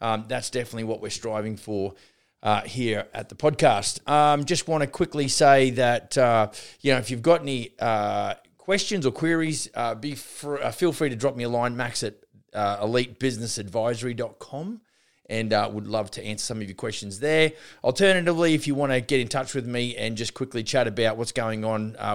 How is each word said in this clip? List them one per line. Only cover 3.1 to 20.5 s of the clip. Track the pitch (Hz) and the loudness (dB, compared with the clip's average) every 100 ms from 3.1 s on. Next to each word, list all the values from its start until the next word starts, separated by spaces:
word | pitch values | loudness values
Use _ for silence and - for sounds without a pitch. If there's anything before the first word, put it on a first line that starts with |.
at | - - | -10 -12
the | |
podcast. | - 151 147 147 104 110 - - | -2 0 4 4 4 0 -6 2
Um, | 147 147 147 | 4 6 4
just | 143 170 - | 0 -2 0
wanna | 156 139 | 0 0
quickly | - 170 147 139 | -2 -2 -2 0
say | - 147 139 131 | 6 8 8 6
that, | 120 123 120 - 143 | 4 2 2 0 2
uh, | 123 113 107 - - - | 6 6 4 -2 -20 -4
you | 139 | 0
know, | 127 | 0
if | 113 | 0
you've | 123 | -2
got | 120 170 | 4 4
any, | 143 131 117 - | 2 -6 -6 -4
uh, | 117 110 104 101 101 101 _ _ | 0 0 0 0 -2 -6 _ _
questions | - 196 - 202 131 | -2 -2 0 0 0
or | |
queries, | 120 160 165 160 151 - | 0 0 0 0 -4 -6
uh, | 117 117 | -4 -4
be | 110 147 | -4 -8
fr-, | 139 - - 147 143 | -10 -12 -12 -8 -4
uh, | 127 | -4
feel | 110 175 | 0 0
free | 127 151 | 2 -2
to | 117 | 0
drop | 135 123 | -2 -2
me | |
a | 120 | -2
line, | 120 123 | 0 0
max | 120 120 - | -2 -4 -4
at, | 110 - _ _ _ | -6 -8 _ _ _
uh, | 107 104 101 | -2 -2 0
elite | 107 123 127 117 | 0 0 0 -2
business | 131 113 117 - | -2 -2 -6 -8
advisory | 104 110 113 117 123 | -6 -2 -2 -2 -4
dot | 117 117 - | -4 -6 -8
com, | - 139 180 226 _ _ _ _ - | -14 -10 -10 -12 _ _ _ _ -8
and, | 110 113 | -4 0
uh, | 107 104 | 0 0
would | 107 104 | -4 -4
love | 110 104 | -4 -4
to | - | -8
answer | 104 104 | -8 -6
some | - 113 | -6 -6
of | |
your | 98 | -8
questions | 95 117 104 104 98 | -8 -8 -8 -10 -4
there. | 147 156 156 156 - - | 0 4 2 0 -20 -6
Alternatively, | - 131 196 185 170 170 170 | -2 4 4 4 2 4 4
if | 156 151 | 4 2
you | |
wanna | 139 139 127 | 0 2 0
get | 120 135 | 2 0
in | 117 | 0
touch | 135 131 | -2 -4
with | 139 120 | -6 -4
me | 120 120 117 | -2 -4 -2
and | 113 | -4
just | 110 113 | -4 -6
quickly | - 131 | -6 -6